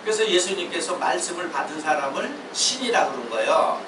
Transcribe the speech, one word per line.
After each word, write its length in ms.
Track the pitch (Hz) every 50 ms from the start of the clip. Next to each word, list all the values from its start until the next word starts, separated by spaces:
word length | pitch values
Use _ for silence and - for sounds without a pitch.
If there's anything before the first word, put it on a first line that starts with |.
| -
그래서 240 | 208 220 427 440 214
예수님께서 680 | 180 180 359 185 190 - 349 - - - - - 175 -
말씀을 520 | - 156 160 175 175 - 175 170 180 170
받은 280 | - - 151 147 151 156
사람을 560 | 151 156 151 147 139 - - 170 - - - - - -
신이라 600 | - - - - - - 262 226 - 185 156 -
그런 180 | 135 131 117 117
거예요. 520 | 110 110 - - 147 - - - - - -